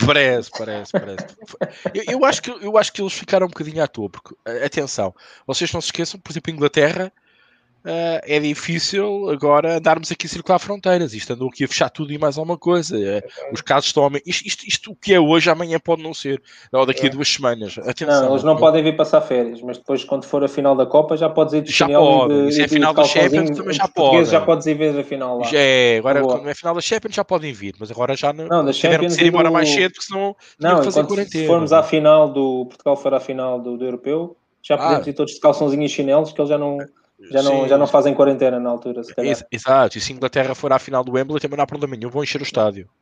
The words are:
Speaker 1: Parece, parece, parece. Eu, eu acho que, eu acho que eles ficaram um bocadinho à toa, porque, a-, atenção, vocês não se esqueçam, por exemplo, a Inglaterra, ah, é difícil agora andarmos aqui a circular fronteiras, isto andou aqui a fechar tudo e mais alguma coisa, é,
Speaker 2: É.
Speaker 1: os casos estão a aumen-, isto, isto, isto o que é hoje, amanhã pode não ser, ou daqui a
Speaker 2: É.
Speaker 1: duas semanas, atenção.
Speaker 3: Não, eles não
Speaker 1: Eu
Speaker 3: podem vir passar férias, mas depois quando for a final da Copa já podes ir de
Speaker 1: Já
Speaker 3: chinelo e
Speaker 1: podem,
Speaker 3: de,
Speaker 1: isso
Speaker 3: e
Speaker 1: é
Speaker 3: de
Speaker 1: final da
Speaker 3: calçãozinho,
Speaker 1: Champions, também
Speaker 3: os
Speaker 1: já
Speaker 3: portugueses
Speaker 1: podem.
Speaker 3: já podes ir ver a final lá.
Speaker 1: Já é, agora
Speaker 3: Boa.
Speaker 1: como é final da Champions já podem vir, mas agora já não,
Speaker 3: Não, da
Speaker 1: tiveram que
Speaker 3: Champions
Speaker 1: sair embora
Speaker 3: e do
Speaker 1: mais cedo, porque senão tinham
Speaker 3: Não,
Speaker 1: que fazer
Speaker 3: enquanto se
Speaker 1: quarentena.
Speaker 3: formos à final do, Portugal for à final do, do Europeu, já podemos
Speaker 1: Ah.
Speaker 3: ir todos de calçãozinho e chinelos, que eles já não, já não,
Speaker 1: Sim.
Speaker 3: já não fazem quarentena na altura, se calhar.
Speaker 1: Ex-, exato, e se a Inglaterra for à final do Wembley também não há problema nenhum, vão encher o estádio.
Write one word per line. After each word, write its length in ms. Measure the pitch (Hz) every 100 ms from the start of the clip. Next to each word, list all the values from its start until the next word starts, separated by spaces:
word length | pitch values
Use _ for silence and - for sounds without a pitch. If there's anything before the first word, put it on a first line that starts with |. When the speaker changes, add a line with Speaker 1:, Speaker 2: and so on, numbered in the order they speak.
Speaker 1:
Parece, 460 | 120 147 135 123 110
parece, 420 | - 110 104 101
parece. 340 | 95 101 95 95 - - - - - 185
Eu, 100 | 196 220 254
eu 60 |
acho 180 | 262 285
que, 80 | -
eu 280 | 240 208 214
acho 120 | 196
que 100 | -
eles 100 | 196
ficaram 340 | - - 190 185
um 40 |
bocadinho 340 | - 156 156
à 20 | 147
toa, 220 | - 101
porque, 260 | - - - -
a-, 180 | 117
atenção, 500 | 139 - 139 - 98 - - - -
vocês 240 | 135 170
não 80 | 175
se 60 | -
esqueçam, 300 | - 170 196
por 140 | -
exemplo, 180 | 160 -
a 60 | 160
Inglaterra, 560 | 143 - 147 170 185 _ _ _ _ _ _ _
ah, 360 | 170 165 170 165
é 160 | - 151
difícil 920 | 147 147 - 165 - 196 208 202 196
agora 460 | 147 147 147 160 165
andarmos 340 | 160 160 160
aqui 160 | 170 165
a 20 |
circular 300 | - - 180
fronteiras, 560 | - 202 185 180 160
isto 180 | 107 -
andou 160 | 123 131
aqui 140 | -
a 60 | 135
fechar 200 | - 151
tudo 240 | - 147
e 60 | 147
mais 180 | 151 139
alguma 220 | 160 170
coisa, 400 | 170 175 156 110
é, 200 | 98 101
Speaker 2:
É. 320 | - - 139
Speaker 1:
os 80 | 123
casos 240 | - 139 -
estão 160 | -
a 40 | 143
aumen-, 140 | 143 175
isto, 180 | 175 208
isto, 200 | - -
isto 240 | - -
o 60 | 185
que 180 | -
é 60 | 185
hoje, 280 | 151 165 170
amanhã 300 | 160 170 165
pode 240 | - 165
não 100 | 160
ser, 300 | 156 139 135 - - -
ou 120 | 127
daqui 200 | 127 135
a 20 | 135
Speaker 2:
É. 20 |
Speaker 1:
duas 200 | 131 147
semanas, 500 | - 131 117 104 110
atenção. 440 | 117 123 156 143
Speaker 3:
Não, 60 | 131
eles 100 | 135
não 120 | 156
Speaker 1:
Eu 40 | 151
Speaker 3:
podem 240 | 160 160
vir 140 | 156 156
passar 240 | 147 156
férias, 420 | - 127 117 117
mas 160 | 123 123
depois 240 | - 135
quando 200 | - 139
for 180 | - 143
a 60 | 139
final 260 | 147 139
da 100 | 135 127
Copa 300 | 147 151 156
já 140 | 160
podes 240 | - 156
ir 80 | 151
de 80 | -
Speaker 1:
Já 160 | - 165
Speaker 3:
chinelo 180 | 147
e 140 | 147 135
Speaker 1:
podem, 240 | 127 143
Speaker 3:
de, 60 | 143
Speaker 1:
isso 100 | 147
Speaker 3:
e 20 |
Speaker 1:
é 40 | 147
Speaker 3:
de 60 |
Speaker 1:
final 180 | 151 151
da 40 | 156
Speaker 3:
calçãozinho, 280 | 151 - 175
Speaker 1:
Champions, 240 | 156 160 147
também 140 | 151
Speaker 3:
os 60 | 147
Speaker 1:
já 120 | -
Speaker 3:
portugueses 400 | - 143 170 160
Speaker 1:
podem. 120 | 160
Speaker 3:
já 40 |
podes 220 | 156 160 156
ir 80 |
ver 240 | 151 156 143
a 60 |
final 340 | 139 139 127 123
lá. 60 | 120
Speaker 1:
Já 120 | 147
é, 400 | 135 131 123 113
agora 220 | 110 139
Speaker 3:
Boa. 160 | 135 123
Speaker 1:
como 120 | 143
é 60 |
final 200 | 143 170
da 60 | 170
Champions 340 | - 220 220
já 100 | 208
podem 280 | 196 180 151
vir, 220 | 110 101 95
mas 120 | 107
agora 240 | 113 123 135
já 160 | 143
não, 160 | 147 165
Speaker 3:
Não, 160 | 170
da 80 | 143
Speaker 1:
tiveram 0 |
que 300 | 131 165 165
Speaker 3:
Champions 100 | 170
Speaker 1:
sair 140 | 165 170
embora 180 | 175 165
Speaker 3:
e 40 |
do 40 |
Speaker 1:
mais 140 | 165 156
cedo, 220 | 143 185
porque 120 | - -
senão 300 | 196 196 202 - _
tinham 140 | 160
Speaker 3:
Não, 60 | 175
Speaker 1:
que 40 |
fazer 160 | 190 190
Speaker 3:
enquanto 100 | -
se 40 | 202 202
Speaker 1:
quarentena. 160 | 165 156
Speaker 3:
formos 260 | 170 156
à 100 | 160
final 440 | - 156 151 156 151
do, 380 | 135 135 127 123
Portugal 300 | - 147 139
for 180 | 139
à 60 | 131
final 400 | 131 131 127 123
do, 160 | 120 120
do 60 |
Europeu, 520 | 127 123 135 156 170 - _ _
já 140 | - 147
podemos 300 | 156 151 147
Speaker 1:
Ah. 40 |
Speaker 3:
ir 20 |
todos 180 | 139 147
de 60 | -
calçãozinho 440 | 196 - 151 143
e 40 | 147
chinelos, 440 | - 139 143 156
que 80 | -
eles 80 | 143
já 80 | 147
não, 200 | 143 143 143 _ _ _ -
já 100 | 135
não, 200 | 139 135
Speaker 1:
Sim. 40 | 131
Speaker 3:
já 80 | 139
não 100 | 143
fazem 260 | 143 143
quarentena 460 | 123 139 131 131 123
na 100 | 123
altura, 320 | 120 127 120
se 100 | 117
calhar. 160 | - 135
Speaker 1:
Ex-, 120 | 135 -
exato, 480 | 113 131 135 107 110
e 20 |
se 120 | -
a 20 |
Inglaterra 400 | 131 131 143 131
for 180 | 127 147
à 60 | 131
final 240 | - 135
do 80 | 127
Wembley 300 | 127 135 151
também 160 | 143 143
não 80 |
há 20 | 143
problema 300 | 147 143 127
nenhum, 140 | 117
vão 120 | 131
encher 180 | 147 139
o 40 |
estádio. 440 | 139 123 107 98 92 _